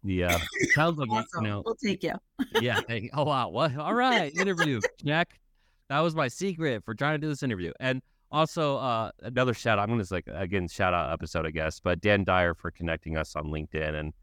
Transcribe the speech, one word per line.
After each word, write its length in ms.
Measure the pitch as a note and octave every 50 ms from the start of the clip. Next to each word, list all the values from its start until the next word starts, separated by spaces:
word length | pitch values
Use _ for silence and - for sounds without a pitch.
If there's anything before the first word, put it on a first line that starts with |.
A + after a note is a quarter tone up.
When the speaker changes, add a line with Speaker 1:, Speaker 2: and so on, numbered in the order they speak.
| -
Speaker 1:
the, 180 | G2 F#2+ F2+ F2
uh, 160 | F2 F2 E2+ E2 - - -
it 80 | - -
sounds 280 | - D3 D3+ E3+ E3+
like, 120 | D3 C#3 A2
Speaker 2:
Awesome. 340 | A2 A2+ A2 - - - A2
Speaker 1:
you 60 | G#2
know, 140 | G#2 G2+ -
Speaker 2:
We'll 100 | A3+ A3+
take 260 | - - G#3 G3 -
you. 120 | - - - - _ _ _ - C4 - - A4
Speaker 1:
yeah. 180 | - A#2+ A2+ - G#4
Hey, 220 | - A#2 A2 F#2+ A#2+ -
oh, 120 | C#3+ C#3+
wow. 240 | D3+ C#3+ C3 A#2+ F#2+
What? 260 | D#2+ A2+ D#3 D#3 B2+
All 180 | C#3+ D3+ E3+ G#3+
right. 400 | A#3+ B3 C4 A#3+ A3 F3 C#3 D3
Speaker 2:
<laughs> 40 | E3+
Speaker 1:
Interview. 400 | F#3+ G3 F#3+ E3 D#3+ D3+ C3 A2 - - - _ -
Check. 320 | C#3+ D3 D#3+ F3 _ - _ _ _ _ _ _ _ _ _ _ _
That 100 | C#3 D3
was 160 | D#3+ E3+ D#3
my 140 | D#3+ D3 B2+
secret 560 | - - F3+ G3 F3+ D#3+ D#3+ D3 B2 G#2 -
for 100 | - A2+
trying 200 | - C#3 D3 D#3
to 20 |
do 100 | D3 D3
this 160 | D#3 D3 C3+ -
interview. 300 | C3 A2+ F#2 F2 E2 - -
And 200 | C3 C3 B2+ C3 - _ _ _ _ _
also, 460 | - D3+ D#3+ D3+ - E3+ D#3 C#3+ C#3
uh, 340 | B2 B2 B2+ A#2 A2+ A2+ F#2+ - -
another 320 | - A#2 B2 B2 C3 B2+ A2+
shout 260 | - - A#2+ A2 G2+
out. 40 | G2+
I'm 60 | G#2+
gonna, 160 | A#2 A#2 G2 F2
like, 180 | G2 F2+ - - A1
again, 360 | D#2+ G2 F2 G2 G2 F2+ E2+
shout 240 | - - G2+ F#2 F2
out 180 | F2 D#2+ C2
episode, 340 | D#2+ - - D#2+ - E2 D#2+
I 60 | D#2+
guess, 300 | D#2 D#2+ D#2 D#2 - -
but 180 | _ F2+ F2+ E2+
Dan 240 | - G#2 G#2 G2+ G2
Dyer 300 | F2+ F#2 F#2 F2+ F2 E2
for 180 | - - F2
connecting 460 | - _ F2 E2 D#2+ D#2+ _ D#2 D#2+
us 180 | D#2 D#2 - -
on 120 | D#2 D2+
LinkedIn 520 | D2+ D2+ D#2 D2+ D2 - D#2 D#2 D#2 D2+ D2+
and 140 | D2+ D#2 - _